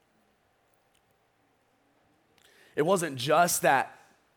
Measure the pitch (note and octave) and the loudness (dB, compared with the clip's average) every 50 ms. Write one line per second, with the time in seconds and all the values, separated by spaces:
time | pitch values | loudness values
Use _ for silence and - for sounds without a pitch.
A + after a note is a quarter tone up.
0 | _ _ _ _ _ _ _ _ _ _ _ _ _ _ _ _ _ _ _ _ | _ _ _ _ _ _ _ _ _ _ _ _ _ _ _ _ _ _ _ _
1 | _ _ _ _ _ _ _ _ _ _ _ _ _ _ _ _ _ _ _ _ | _ _ _ _ _ _ _ _ _ _ _ _ _ _ _ _ _ _ _ _
2 | _ _ _ _ _ _ _ _ _ _ _ _ _ _ _ C#3+ D3+ F3 G3+ F3 | _ _ _ _ _ _ _ _ _ _ _ _ _ _ _ -2 0 0 0 0
3 | E3+ D3+ C3+ B2 A#2+ D3 D3+ E3 F3 E3+ - - F3 D#3+ C#3 B2+ - - - - | -2 -6 -8 -8 -2 0 2 2 2 2 0 0 0 2 2 2 0 -4 -10 -20
4 | _ _ _ _ _ _ _ | _ _ _ _ _ _ _